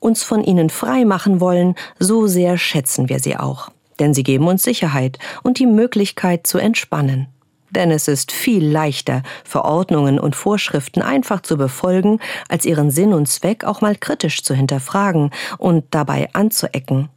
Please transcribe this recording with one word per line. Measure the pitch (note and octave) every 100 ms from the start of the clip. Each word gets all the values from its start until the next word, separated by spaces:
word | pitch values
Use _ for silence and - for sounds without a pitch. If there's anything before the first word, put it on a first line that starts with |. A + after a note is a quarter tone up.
uns | - A3+
von | - A3
ihnen | G#3+ F3+ D#3+
frei | - A#3 C4 A#3
machen | F#3+ G3+ F#3
wollen, | F3+ F3+ F3+ F3+ - -
so | - A3+ G#3+
sehr | F3+ F3+ F3
schätzen | - D#3+ C3+ - B2+
wir | C3
sie | C3 C#3
auch. | C3+ C3+ - _ _ _
Denn | D3
sie | C#3
geben | C3 C3 D#3
uns | F#3
Sicherheit | - A#3+ E3+ C#3+ C3 C3 - -
und | - B3
die | B3+
Möglichkeit | G#3+ A#3+ G#3+ G3+ - G#3 F3 -
zu | F#3
entspannen. | G#3+ A3+ - D#3+ C#3+ C3 C3 _ _ _ _
Denn | F3+ E3+
es | D#3 -
ist | C#3 -
viel | - - G#3+ D3+
leichter, | D#3 D#3 C3 - B2+ C3 -
Verordnungen | - C#3 - D#3 F3+ D#3 C#3 C#3
und | - C#3+
Vorschriften | - G#3 - G3 - -
einfach | - C#4 B3+ G3
zu | - D#3
befolgen, | C3+ - F3+ F#3 G3 A3 - - -
als | E3+ -
ihren | D#3 D3
Sinn | C#3 G3+
und | F3+ D3
Zweck | - E3+ A3
auch | - G#3
mal | G#3+ G#3
kritisch | - D4 D#3+ -
zu | -
hinterfragen | C3+ C3+ C#3 C3 G3 G3+ E3 D3 - - -
und | - E3 -
dabei | A3 - C#3 C#3+
anzuecken. | - G#3+ - - - C3 C3+ C#3+